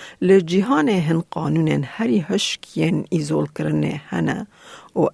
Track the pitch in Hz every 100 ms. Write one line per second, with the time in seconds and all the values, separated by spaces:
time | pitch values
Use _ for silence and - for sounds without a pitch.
0 | - - 180 190 165 180 208 285 285 190
1 | 156 165 170 - 156 156 156 143 135 -
2 | 233 214 151 196 - - - - 156 151
3 | - 175 147 156 147 - 151 151 151 147
4 | - 175 160 - 214 _ - - - -
5 | 156